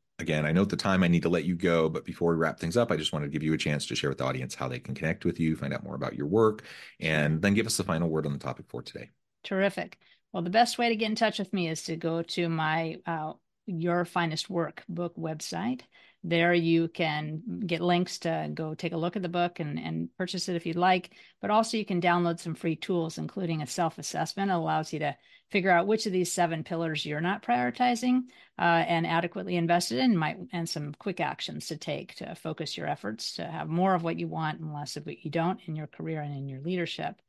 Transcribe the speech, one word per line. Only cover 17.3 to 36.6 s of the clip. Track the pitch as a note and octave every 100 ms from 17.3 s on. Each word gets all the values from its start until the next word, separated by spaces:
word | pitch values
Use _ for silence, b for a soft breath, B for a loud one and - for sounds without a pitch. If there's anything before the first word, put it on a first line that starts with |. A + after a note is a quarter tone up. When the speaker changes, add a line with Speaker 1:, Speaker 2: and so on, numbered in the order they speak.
| D#3 A3+ F3 F#3+
Speaker 2:
get | E3
links | F3 F3 F3+ -
to | E3+ D#3+ D#3
go | D3+ D#3+ D#3+
take | E3
a | E3
look | E3+ G3+
at |
the | F3
book | F3 F3 -
and, | D#3 D3+
and | D3 D#3+ E3 -
purchase | F3+ F3+ F3+
it | F3
if | E3+
you'd | E3+
like, | F3+ F#3 - B B B
but | G3
also | G#3+ A3 A3+
you | G3+
can | F3+
download | F3 F3 E3+ E3+
some | F3
free | D#3 E3+ D#3
tools, | - F3+ E3 E3
including | D#3+ - F3 D#3+
a | D3+
self-assessment. | - E3 - - - D#3+ - G3
It |
allows | F3+ D#3+ D#3 D#3
you | D#3
to | D3+ D3 b b b
figure | G3+ F#3
out | F3 F#3+
which | A3 A3
of |
these | F#3 F3
seven | - E3+ D#3+
pillars | - E3 E3 D3+ D3
you're | D3
not | E3+ G3+
prioritizing, | - A#3+ B3 B3 B3 A#3+ B3 B3+ B3+ B B -
uh, | F3 E3+ -
and | E3+ E3
adequately | E3 F3 G3 F#3 F3
invested | E3+ F3 - A#3
in, | B3+ F#3+
might, | D3+ F3+ F3+
and | F3 E3
some | - D3
quick | D3 - F3
actions | D3+ - - D3+ -
to | D#3
take | - C#3+ - -
to | - -
focus | D#3+ D#3 D3+ -
your | D3
efforts | D3+ F#3+ A3 - -
to | E3
have | E3 D#3
more | E3 F#3+ F3+
of |
what | E3 E3+
you | E3+
want | D#3+ D#3 D#3
and | D#3
less | D3 D3 -
of | D3+
what | E3+ D#3+
you |
don't | E3 D#3+ F3+ -
in | D#3
your | D3+
career | - D#3+ D#3+
and | D3 C#3
in | C#3
your | C3